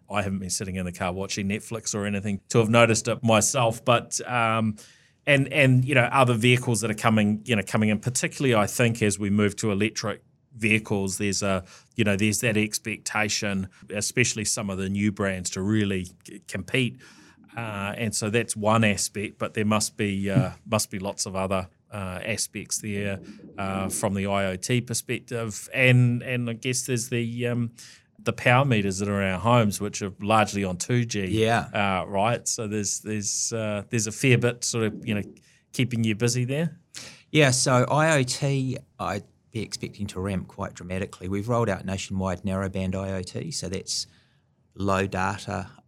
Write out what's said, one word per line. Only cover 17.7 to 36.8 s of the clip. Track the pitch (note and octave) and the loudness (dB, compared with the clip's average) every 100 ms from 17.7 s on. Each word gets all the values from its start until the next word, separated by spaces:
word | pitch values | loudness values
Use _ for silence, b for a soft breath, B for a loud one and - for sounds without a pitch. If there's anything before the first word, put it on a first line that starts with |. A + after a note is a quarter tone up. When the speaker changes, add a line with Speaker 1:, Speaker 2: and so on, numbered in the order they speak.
| G2+ G2 A2 | -6 -6 -4
Speaker 1:
and | A2 - | -4 -4
so | G#2+ | -2
that's | A#2 A2+ A2 | 0 -2 -2
one | G#2+ A2+ | 2 4
aspect, | G#2+ G2 - G#2 G#2 - | 4 2 -2 -6 -8 -6
but | F2+ | -6
there | A2+ G#2 | -2 0
must | G#2+ - - | 0 0 -2
be, | G2+ G2 G2 | -2 -2 0
uh, | F#2+ F#2 - | 0 0 -4
<laughs> | - | -2
must | G#2+ - | -2 -2
be | G2 | -6
lots | G2 - G#2 | -6 -6 -6
of | F#2+ | -4
other, | F#2+ F#2+ F2+ _ _ | -2 -2 -4 _ _
uh, | G#2+ F#2 F2+ A2 | -10 -8 -8 -6
aspects | G#2 - G#2+ - - | -6 -6 -8 -8 -8
there, | G#2+ G2+ G2+ F#2+ B B B - | -6 -4 -4 -6 B B B -8
uh, | F#2+ F#2+ F#2+ | -4 -4 -4
from | - G#2+ | -2 -2
the | G2 G2 | -2 0
I | G2 G2 | 0 0
O | F#2 | -2
T | - B2 | -2 -2
perspective. | B2 A2+ - A#2 - A#2+ A2+ - - | -2 -6 -6 -8 -6 -8 -8 -10 -6
And, | C3 B2+ B2 B2 A#2+ | 4 6 8 6 2
and | C3 B2 A#2+ | -2 -4 -4
I | |
guess | A2+ C3 B2+ - | -4 -4 -2 -2
there's | A#2+ - | -2 -2
the, | A#2+ A#2 A#2+ A#2+ | -4 -4 -4 -2
um, | A#2+ A#2 B B B B - | -2 -2 B B B B -6
the | - | -4
power | - C3 B2 C#3 | 0 4 6 6
meters | A2 G2 F#2 | 2 2 0
that | G2+ | -2
are | G2+ | 0
in | F#2+ | 0
our | F#2 | 0
homes, | A2 A#2+ G#2+ F#2 | 4 4 4 0
which | G2+ - | -4 -6
are | G2+ - | -8 -4
largely | G#2 A2 G#2 G2+ F#2+ | 2 4 4 0 -4
on | F2 | -4
two | - A#2+ A#2 | -2 0 0
G. | G#2+ F#2 | -4 -2
Speaker 2:
Yeah. | G#2+ A2 A#2 - G#2+ G2+ F#2 | 0 2 2 0 -2 0 0
Speaker 1:
Uh, | D#2+ | -2
right. | G2 A2 A#2 - | 0 0 0 -4
So | - G#2+ | -6 -4
there's, | G#2+ G2 - | -4 -4 -6
there's, | G#2 G#2+ G2+ - - | -6 -6 -4 -4 -4
uh, | A2+ G#2+ G#2 G2 | -4 -4 -4 -4
there's | A#2+ A2 | -4 -4
a | |
fair | - C3+ A#2 | 0 4 4
bit | A#2+ A#2+ - | 4 -2 -4
sort | A#2+ A2 | -2 -2
of, | - A2+ | -4 -4
you | G#2 | -4
know, | F#2+ - b b _ | -6 -14 b b _
keeping | - A#2+ A#2 | -2 -2 0
you | A2 G2+ | 0 2
busy | A#2+ B2 | 0 0
there. | B2 C#3+ E3 - | -2 -2 -2 -6